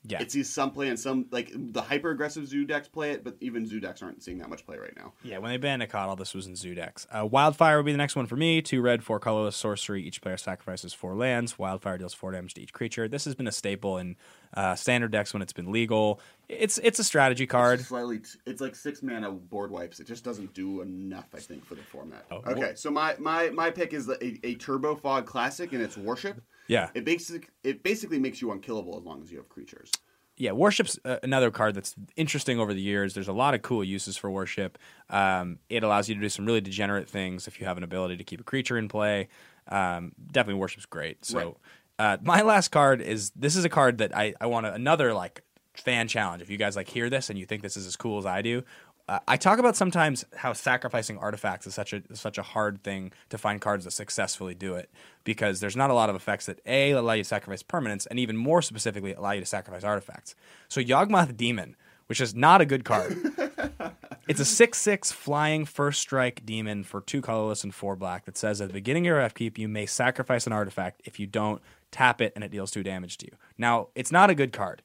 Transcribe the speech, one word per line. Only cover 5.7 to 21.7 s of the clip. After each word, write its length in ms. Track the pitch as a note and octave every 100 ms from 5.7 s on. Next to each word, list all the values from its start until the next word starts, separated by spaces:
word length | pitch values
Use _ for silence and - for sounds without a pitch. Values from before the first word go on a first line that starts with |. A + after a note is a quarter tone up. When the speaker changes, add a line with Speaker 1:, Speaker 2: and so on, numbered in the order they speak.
| C3+
Speaker 1:
Nacatl, 380 | A2 G#2+ G2 F#2+
this 160 | F#2+
was 140 | F#2+ F#2+
in 80 | F2+
Zoo 180 | F#2
decks. 320 | F2 D#2+ - -
Uh, 120 | A2
Wildfire 520 | G#2+ C3+ D3+ D3 D#3+ D3+
would 100 | D3
be 60 |
the 60 | C#3+
next 180 | C#3+ -
one 100 | A#2+
for 80 |
me. 260 | B2 E3 D#3+
Two 180 | D#3 C3
red, 240 | B2 A#2+
four 160 | - G#2+
colorless 340 | A#2 G#2+ G#2+
sorcery. 480 | - A2 G2+ - G2+
Each 180 | E2+ -
player 160 | F#2+ F#2
sacrifices 560 | - F#2 - F#2 F2
four 220 | - F#2
lands. 420 | G2 B2+ A#2+ A#2+ -
Wildfire 420 | G2 F#2+ G2 F2+
deals 160 | F2+
four 180 | - F#2+
damage 220 | F#2 F2+
to 60 | -
each 100 | -
creature. 340 | - A#2 - A2+
This 180 | C#3 D3
has 100 | C3
been 100 | A#2+
a 60 |
staple 440 | - G2+ G2 G#2 F#2
in, 200 | F2+ F2 - - _
uh, 200 | - G2
standard 380 | F2+ - B2 A#2
decks 200 | G#2+ G#2
when 80 | G#2
it's 120 | F#2
been 180 | - F2+
legal. 500 | A2 A2+ A2 G#2+ G2+ - _ _
It's, 300 | - A3 -
it's 200 | A3+ A3+
a 60 |
strategy 420 | G#3 D3+ C3+ B2 C3
card. 320 | B2 B2 B2
Speaker 2:
It's 100 | B2+
slightly 280 | B2 A#2+ A2
t-, 220 | - -
it's 160 | - A#2+
like 140 | C3
six 300 | - D3 C#3+
mana 260 | C3+ A#2 G#2
board 400 | F#2+ F2+ G2+ G2+
wipes. 300 | F#2 E2+ -
It 80 | -
just 160 | A#2
doesn't 280 | B2 G#2+ F#2+
do 280 | - F#2+ G2
enough, 480 | F#2+ F#2 F#2+ F#2+ -
I 60 | -
think, 260 | - D#2+
for 120 | -